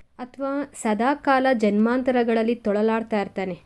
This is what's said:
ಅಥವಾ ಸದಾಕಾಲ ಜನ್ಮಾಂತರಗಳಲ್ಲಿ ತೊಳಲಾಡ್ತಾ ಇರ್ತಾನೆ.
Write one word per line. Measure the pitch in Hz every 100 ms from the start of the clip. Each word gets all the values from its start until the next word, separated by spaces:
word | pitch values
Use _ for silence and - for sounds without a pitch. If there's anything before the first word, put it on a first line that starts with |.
| - -
ಅಥವಾ | 247 - 269 285 285 -
ಸದಾಕಾಲ | 226 214 240 294 - 269 262
ಜನ್ಮಾಂತರಗಳಲ್ಲಿ | 254 214 208 220 254 254 247 233 226 226 240
ತೊಳಲಾಡ್ತಾ | 214 202 220 220 226 214
ಇರ್ತಾನೆ. | 196 - 190 175